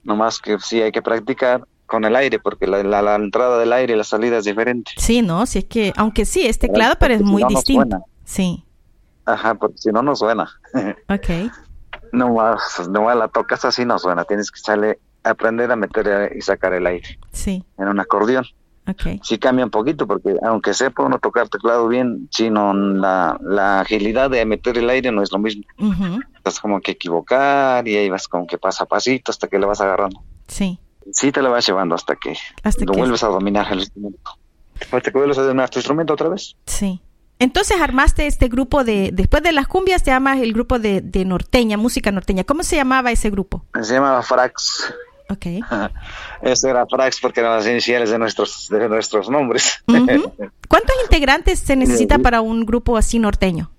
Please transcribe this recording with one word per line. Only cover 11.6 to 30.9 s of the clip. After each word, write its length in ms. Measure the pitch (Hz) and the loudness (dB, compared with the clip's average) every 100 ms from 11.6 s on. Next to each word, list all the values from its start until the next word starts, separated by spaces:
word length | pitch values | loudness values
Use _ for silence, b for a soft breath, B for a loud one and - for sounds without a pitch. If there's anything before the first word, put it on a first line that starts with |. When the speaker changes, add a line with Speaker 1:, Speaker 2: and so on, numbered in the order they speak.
| - - - - - | -20 -20 -20 -20 -4
Speaker 1:
Nomás, 760 | 120 123 117 113 107 - - 90 | 0 2 2 2 0 -4 -8 -2
nomás 280 | 101 110 120 | 0 2 2
la 120 | 110 | 0
tocas 360 | 117 107 127 | -2 -2 -2
así, 200 | 131 123 | -2 0
no 140 | 123 101 | 0 0
suena. 260 | 92 85 | 0 -2
Tienes 260 | 85 101 101 | -2 -4 -4
que 100 | - | -8
echarle, 380 | - 104 107 - _ _ | -2 0 2 -2 _ _
aprender 480 | 113 110 113 113 120 | -2 0 0 0 0
a 60 | 117 | 0
meter 560 | 98 107 101 101 101 107 | -2 -2 0 0 -2 -4
y 40 | |
sacar 320 | - 95 95 | -4 -2 0
el 140 | 90 90 | 0 -2
aire 320 | 87 - - - | -4 -10 -18 -16
Speaker 2:
Sí. 320 | - 208 185 - - | -8 -6 -6 -10 -6
Speaker 1:
en 120 | 98 | -2
un 120 | - | -2
acordeón. 440 | - 101 107 131 127 _ _ _ - | 0 0 2 0 -2 _ _ _ -10
Speaker 2:
Ok. 320 | 190 175 190 | -6 -6 -6
Speaker 1:
Sí 140 | - 110 | -6 0
cambia 280 | 131 127 120 | 2 2 0
un 40 | |
poquito, 360 | 107 120 151 117 | 0 -2 -2 -2
porque 280 | 101 101 95 | -2 0 0
aunque 300 | 113 113 101 | 0 0 -2
sepa 300 | 98 131 127 | 0 -2 0
uno 160 | 135 127 | 0 0
tocar 300 | 110 120 110 | 0 0 -2
teclado 360 | 101 113 120 117 | -2 0 2 2
bien, 400 | 123 123 110 - | 0 -2 -4 -8
sí, 180 | - 113 | -2 0
no, 240 | 107 104 | 2 2
la, 640 | 101 101 98 95 95 85 - | 2 0 0 0 2 0 -2
la 380 | 92 101 98 98 | -2 0 2 0
agilidad 500 | 92 110 104 113 135 | 0 -2 0 0 0
de 160 | 127 110 | 0 0
meter 320 | 104 123 120 | 0 0 0
el 100 | 117 | 0
aire 240 | 131 127 | 0 0
no 100 | 107 | -2
es 80 | 98 | -2
lo 80 | 98 | -2
mismo. 260 | 107 104 - - | -4 -6 -16 -4
Speaker 2:
Ujú. 420 | 208 180 190 196 - _ | -2 -2 -4 -6 -10 _
Speaker 1:
Estás 220 | 95 - | -8 -6
como 200 | 107 98 | -4 -2
que 120 | 95 | -4
equivocar 920 | 92 87 85 82 127 139 139 135 123 120 | -8 -4 -4 0 0 2 2 2 0 0
y 100 | 104 | 0
ahí 120 | 101 | 0
vas 180 | 95 - | -2 -4
como 180 | 87 87 | -6 -6
que 100 | 87 | -4
paso 280 | 95 - | -4 -2
a 20 | 90 | -2
pasito 440 | 101 123 131 - | -2 0 -2 -4
hasta 160 | 110 87 | -6 -4
que 100 | 95 | -2
le 80 | 98 | 0
vas 140 | 101 | 0
agarrando. 400 | 98 92 98 95 - - - | 0 0 -2 -6 -20 -20 -16
Speaker 2:
Sí. 320 | - 196 180 _ | -4 -4 -4 _